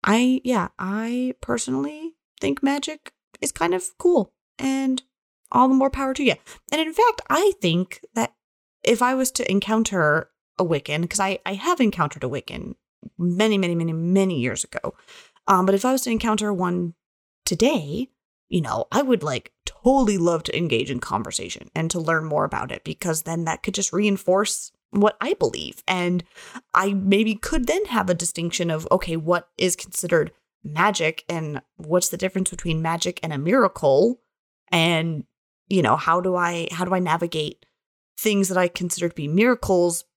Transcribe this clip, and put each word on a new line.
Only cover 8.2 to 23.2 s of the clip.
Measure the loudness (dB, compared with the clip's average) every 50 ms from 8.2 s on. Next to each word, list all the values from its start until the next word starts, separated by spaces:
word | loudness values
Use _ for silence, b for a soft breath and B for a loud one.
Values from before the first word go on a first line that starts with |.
| -4 -4 _ _ _ _ _ _ _ _ _ _
if | 2 2 2 4
I | 2 0 2
was | 0 0 -2
to | -2 -4 -2 0
encounter | 0 0 2 2 0 0 0 0 0 2 2 4 2 2 -2 _ _ _ _ _ _ -2
a | 0
Wiccan, | 0 0 -2 -2 -4 -4 -4 -4 -4
'cause | -2 -2
I, | 0 0 -2 -4 _
I | -8 -8
have | -2 0 -2 2 4
encountered | 2 2 2 0 -2 -2 -2 -6 -6
a | -6
Wiccan | -6 -6 -8 -10 -12 -12 -12 -12 -14 _ _ _ _ _ -20 -20 _ -2
many, | -2 0 2 2 2 4 4 2
many, | 2 0 0
many, | -2 -2 -2
many | -4 -2 0 2 4 4 4 2 0 -2
years | -2 -2 -4 -6 -8
ago. | _ -10 -8 -8 -8 B B B B B B B B B B B
Um, | 2 2 4 4
but | 4 2
if | 4 2
I | 2
was | 0 0
to | 0 -2
encounter | -2 0 2 0 0 0 0 -2
one | -2 0 -2 -2 0 -2 -4 -6 -8 _ _ _ _ _ _ _ _ _ _
today, | -4 0 4 4 4 4 0 -4 -4 -6 -6 -6 _ _ _ _ _ _ _ _ _
you | -2 -2
know, | 0 0 -4 -4 -4 _
I | 0 0
would, | 2 2 2 0
like, | 0 -4 -4 -6 _ -12 _ _ _
totally | -14 -14 _ 2 4 4 6 4 4 2 2
love | 2 2 0 0 -4
to | -4 -4
engage | -4 -2 0 0 -2 -2 -2
in | -6 -6
conversation | -4 -4 -4 -4 -4 -6 -8 -8 -8 -8 -12 -14 -16 -10 _
and | -6 -4 -4
to | -4 -4
learn | -2 0 0 -2 -2
more | -2 -2 -2 -2
about | -2 -4 -6 -6 -6
it, | -10 -10 _
because | -12 -10 _ -4 -4 -4 -4